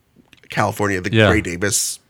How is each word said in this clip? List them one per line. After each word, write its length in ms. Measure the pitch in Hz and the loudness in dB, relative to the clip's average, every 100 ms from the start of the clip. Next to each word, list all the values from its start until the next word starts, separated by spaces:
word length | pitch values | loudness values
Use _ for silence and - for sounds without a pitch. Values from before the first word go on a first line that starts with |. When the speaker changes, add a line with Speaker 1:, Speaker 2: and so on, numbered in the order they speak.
| _ _ _ _ - | _ _ _ _ -8
Speaker 1:
California, 520 | - 104 104 104 95 | -2 -2 0 -2 -2
the 120 | 95 | 0
Speaker 2:
Yeah. 160 | 110 104 | 4 4
Speaker 1:
Gray 100 | 90 | 4
Davis. 580 | 90 87 101 - - - | 0 -4 -2 -2 -4 -8